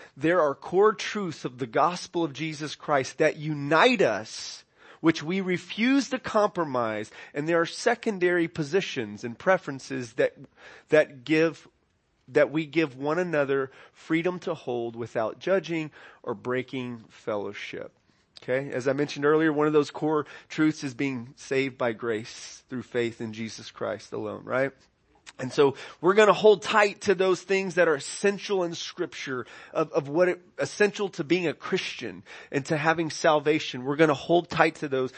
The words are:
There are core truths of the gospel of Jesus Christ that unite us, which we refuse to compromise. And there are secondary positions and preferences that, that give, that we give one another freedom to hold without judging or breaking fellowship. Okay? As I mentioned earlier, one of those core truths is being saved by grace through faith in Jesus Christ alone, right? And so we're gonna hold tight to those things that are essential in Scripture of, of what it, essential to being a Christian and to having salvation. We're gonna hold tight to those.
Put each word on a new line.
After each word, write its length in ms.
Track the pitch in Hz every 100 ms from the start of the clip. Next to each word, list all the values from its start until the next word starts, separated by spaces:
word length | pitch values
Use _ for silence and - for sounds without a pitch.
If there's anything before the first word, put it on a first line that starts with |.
| - -
There 240 | 156 180
are 140 | 151 135
core 380 | - 180 214
truths 520 | 208 - 214 180 - 143
of 140 | 123
the 80 | 131
gospel 580 | 143 151 175 - 170 165
of 80 |
Jesus 420 | 131 160 151 151 -
Christ 440 | - 143 131 -
that 180 | 156 160
unite 640 | 151 147 143 160 240 233
us, 640 | 143 101 110 - - - _ _ - -
which 240 | 160 160
we 160 | 151 190
refuse 720 | 185 180 - - 240 277 226
to 100 | 254
compromise. 920 | - 214 202 180 156 127 113 107 107 - -
And 140 | - 156
there 140 | 170
are 40 | 165
secondary 840 | - 226 233 233 190 180 175 165
positions 760 | - 139 185 - 135 107 104
and 140 | 120 113
preferences 760 | 185 185 - 135 - 135 120
that, 200 | 143 131 - 135 _ - - -
that 340 | 151 147 139
give, 420 | 123 156 165 143 - _ _ _ _ _ -
that 220 | 131 127
we 140 | 147 156
give 320 | 156 156 127
one 200 | 143 165
another 540 | 180 151 139 139 131 - -
freedom 460 | _ - 160 170 180
to 140 | 190
hold 440 | 160 - 120 117 117
without 420 | 113 120 107 -
judging 520 | - 196 156 165 156 - - -
or 120 | -
breaking 720 | 107 120 127 123 135 123 117 101
fellowship. 840 | - - 104 101 104 - - - _ _ _ _ -
Okay? 280 | - 127 143
As 180 | 127 127
I 40 |
mentioned 320 | 135 143 143 143
earlier, 280 | 156 160
one 140 | 147 151
of 60 |
those 180 | 151 139
core 340 | - 151 151 139 - -
truths 340 | - 156 151
is 100 | 143
being 400 | 120 139 127 123 -
saved 400 | - 135 135 120
by 160 | 123
grace 720 | 110 120 110 131 - - - -
through 140 | 127
faith 380 | - 123 117 113
in 100 | 117
Jesus 400 | 110 113 - 113
Christ 400 | - 110 101 -
alone, 320 | 117 107 98
right? 280 | 101 123 135 - _ _ _ _ - -
And 160 | 131
so 220 | 151 139 131 - -
we're 140 | 165 202
gonna 180 | 208
hold 300 | 160 214 196
tight 380 | - 214 208 -
to 140 | 208 185
those 260 | 190 175
things 340 | - 190 190 165
that 120 | 165
are 80 | 139
essential 680 | - - 202 202 - 196
in 100 | 175 165
Scripture 720 | - - 156 - - 127 117 - -
of, 160 | - 156
of 160 | 165 139
what 180 | 151 180
it, 140 | - _ -
essential 500 | 139 - 208 202 202
to 140 | -
being 240 | 143 180 165
a 60 |
Christian 720 | - - 185 - - 117 90 - - -
and 140 | 143 131
to 100 | 156
having 340 | 160 160 160
salvation. 760 | - 165 151 143 156 - 127 127
We're 100 | 143
gonna 180 | 160
hold 360 | 139 - 170 170
tight 260 | 160 160 -
to 140 | 147
those. 240 | 131 131